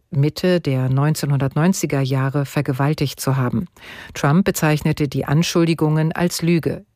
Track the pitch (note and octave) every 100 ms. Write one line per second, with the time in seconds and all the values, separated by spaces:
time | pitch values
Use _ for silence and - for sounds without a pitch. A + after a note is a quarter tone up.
0 | _ - D3 - F#3 F3 D#3 C3 B2+ C3
1 | D3 D#3 C#3+ C#3 C3+ D3 E3+ G3 D#3+ C#3+
2 | C3 C3+ C3+ D3 C#3 - C#3+ C3 C#3+ D3+
3 | C#3 - - C3+ B2 A2+ - - - -
4 | - - D#3 D#3+ G3 F3+ D#3 D3+ D#3 D3
5 | D3 C3+ - C#3+ E3+ F3+ E3+ E3 D#3 D#3
6 | D#3+ - F3 - E3+ E3+ C#3+ B2+ -